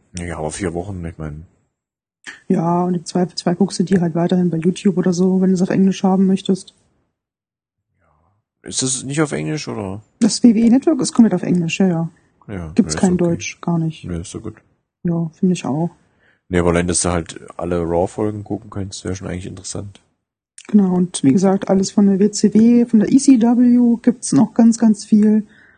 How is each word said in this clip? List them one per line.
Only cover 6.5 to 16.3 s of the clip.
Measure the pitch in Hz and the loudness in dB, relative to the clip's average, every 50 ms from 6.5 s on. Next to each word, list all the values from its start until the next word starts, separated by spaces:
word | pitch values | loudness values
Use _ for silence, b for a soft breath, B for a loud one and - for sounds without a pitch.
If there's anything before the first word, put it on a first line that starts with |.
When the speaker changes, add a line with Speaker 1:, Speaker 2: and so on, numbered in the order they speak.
| 190 - - - - _ _ _ _ _ _ _ _ _ _ _ _ _ _ _ _ _ _ _ _ _ _ _ _ _ | -4 -4 -4 -12 -20 _ _ _ _ _ _ _ _ _ _ _ _ _ _ _ _ _ _ _ _ _ _ _ _ _
Speaker 1:
Ja. | _ _ 76 78 82 92 101 _ _ _ _ _ - - | _ _ _ _ _ _ _ _ _ _ _ _ -16 -12
Ist | 92 - | -8 -6
das | 131 131 131 123 117 | -4 -4 -4 -6 -8
nicht | 131 143 160 | -6 -4 -2
auf | 156 143 | -2 -2
Englisch, | 143 147 156 156 156 151 - | -4 -6 -6 -6 -6 -8 -8
oder? | 131 120 113 101 95 98 110 - _ _ - | -10 -10 -8 -8 -8 -10 -10 -14 _ _ -2
Speaker 2:
Das | 233 208 - - - | -2 -2 2 4 4
W | 240 196 | 4 4
W | 220 | 4
E | 233 233 | 4 4
Network | 233 269 - 339 311 254 | 2 2 2 0 -2 -2
ist | 165 - - | -2 -2 0
komplett | - 226 - 180 | 2 2 2 0
auf | 175 - | -2 -2
Englisch, | - 185 180 165 165 - - | -2 -2 0 -2 -2 -2 0
ja, | 196 | 0
ja. | 185 170 165 165 160 - _ _ _ _ _ _ | 0 0 -2 -4 -6 -10 _ _ _ _ _ _
Speaker 1:
Ja, | - 104 92 82 78 80 | -14 -12 -10 -10 -4 0
Speaker 2:
Gibt's | - - - 76 | 0 0 0 0
Speaker 1:
ja, | |
ist | - | -2
Speaker 2:
kein | 202 185 180 | 0 0 0
Speaker 1:
okay. | 180 175 | 0 0
Speaker 2:
Deutsch, | 170 170 - - - - _ | 0 -2 -4 -6 -10 -14 _
gar | - 170 170 | -6 -4 -2
nicht. | 165 160 160 156 - - | -2 -2 -4 -6 -8 -10
Speaker 1:
Nee, | 90 87 82 | -10 -8 -8
ist | - - - | -10 -10 -12
doch | - | -12
gut. | - 92 - _ _ _ _ _ _ _ _ _ - | -12 -14 -14 _ _ _ _ _ _ _ _ _ -6
Speaker 2:
Ja, | 175 170 170 170 160 - | -4 -4 -2 -4 -6 -4
finde | _ 196 185 175 | _ 0 0 0
ich | - - | 0 -2
auch. | 120 127 156 170 175 - _ _ _ _ _ _ _ | -4 -4 -4 -4 -6 -6 _ _ _ _ _ _ _